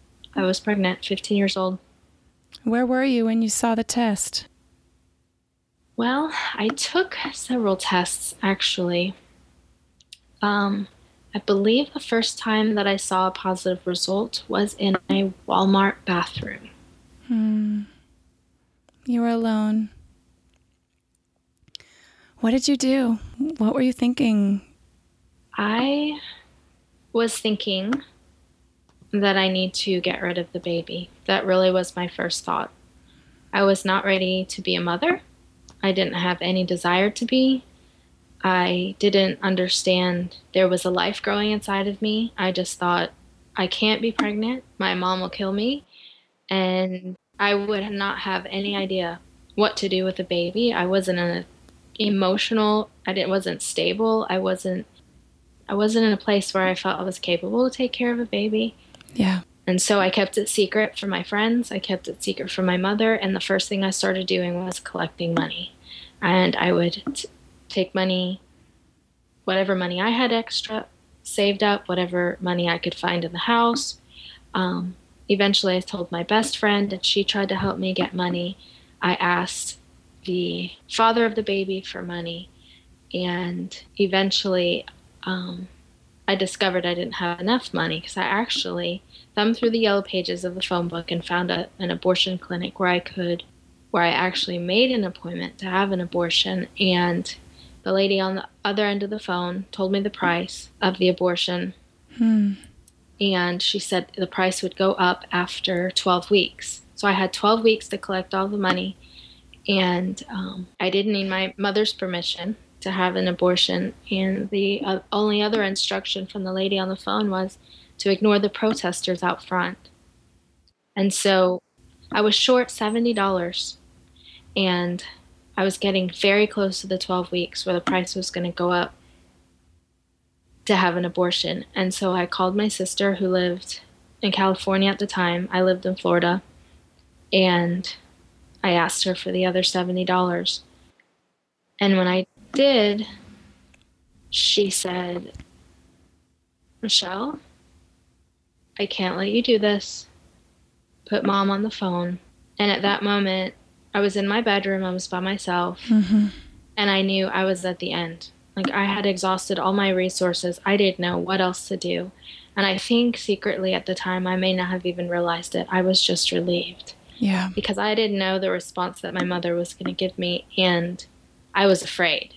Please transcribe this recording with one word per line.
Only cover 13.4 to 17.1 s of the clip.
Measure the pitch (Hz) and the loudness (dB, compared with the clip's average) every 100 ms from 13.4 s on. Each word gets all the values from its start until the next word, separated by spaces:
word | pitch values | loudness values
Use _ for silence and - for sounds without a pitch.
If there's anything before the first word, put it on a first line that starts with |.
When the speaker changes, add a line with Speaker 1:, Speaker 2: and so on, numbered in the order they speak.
| 190 185 190 180 - | -4 -2 -2 -2 -2
Speaker 1:
result | 180 - 196 233 - - | -4 -2 -2 -2 -6 -4
was | 190 208 - | 0 0 0
in | 196 190 - | 0 0 0
a | 196 196 185 - | 0 0 -4 0
Walmart | 185 196 196 196 - - | 2 4 4 4 0 -2
bathroom. | 175 170 - - - - - - - _ | -2 -2 -6 -10 -10 -16 -20 -20 -20 _